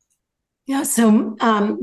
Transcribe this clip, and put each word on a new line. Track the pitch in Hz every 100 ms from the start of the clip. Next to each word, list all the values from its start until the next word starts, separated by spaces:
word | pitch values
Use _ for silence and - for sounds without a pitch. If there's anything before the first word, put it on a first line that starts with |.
| _ _ _ _ _ _ -
Yeah, | 269
so, | 320 - 226 214 - -
um, | 240 214 208 214